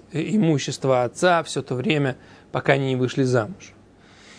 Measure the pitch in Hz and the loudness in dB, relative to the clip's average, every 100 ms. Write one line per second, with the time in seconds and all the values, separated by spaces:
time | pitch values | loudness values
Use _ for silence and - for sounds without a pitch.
0 | - 151 160 214 165 143 - - 135 127 | -8 -6 -2 2 2 2 -2 -2 0 2
1 | 120 - 180 170 156 143 - 127 131 151 | 0 0 2 2 0 -6 -6 -4 -2 0
2 | 139 123 - - - 131 - 139 135 127 | -2 -4 -14 -20 -8 -2 2 2 2 0
3 | 123 - 131 123 101 95 - - - - | 0 0 2 0 0 -8 -20 -20 -20 -20
4 | - - - | -20 -20 -20